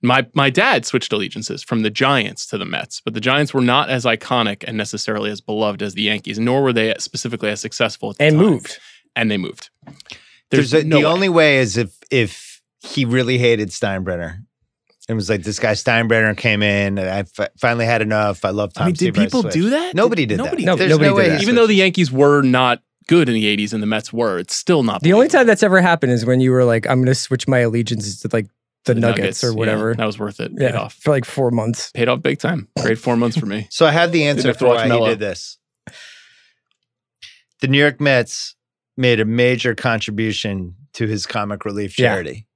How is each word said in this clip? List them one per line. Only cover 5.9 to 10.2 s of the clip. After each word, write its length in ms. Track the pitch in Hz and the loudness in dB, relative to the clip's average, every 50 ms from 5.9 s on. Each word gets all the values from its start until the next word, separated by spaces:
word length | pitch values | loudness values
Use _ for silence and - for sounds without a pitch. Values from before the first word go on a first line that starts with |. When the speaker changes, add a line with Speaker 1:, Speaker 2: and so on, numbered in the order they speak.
| 92 | -6
Speaker 1:
the 80 | 87 107 | -4 -2
Yankees, 360 | 104 107 104 - - 107 107 | -2 -2 -4 -6 -8 -6 -4
nor 240 | 113 120 123 135 139 | -2 0 0 0 0
were 100 | 131 123 | 0 0
they 220 | 117 110 110 107 - | 0 0 -2 -2 -4
specifically 500 | - - _ - - 120 120 113 - 107 | -8 -10 _ -10 -8 -8 -8 -6 -4 -6
as 100 | 104 101 | -6 -6
successful 500 | - 113 - - 120 - - - - 104 | -8 -12 -4 -4 -4 -4 -4 -6 -10 -10
at 80 | 101 - | -4 0
the 60 | 147 | 2
Speaker 2:
And 120 | 151 156 | 4 4
Speaker 1:
time. 100 | 151 180 | 6 4
Speaker 2:
moved. 320 | 214 165 123 - - - - - - - - _ _ _ | 4 4 0 -2 -8 -16 -16 -20 -20 -20 -20 _ _ _
Speaker 1:
And 160 | 123 117 110 | -4 -2 -2
they 80 | 104 101 | -2 -2
moved. 320 | 90 - - - - - _ _ _ - - _ - _ - - | -4 -6 -10 -14 -18 -20 _ _ _ -20 -20 _ -20 _ -20 -20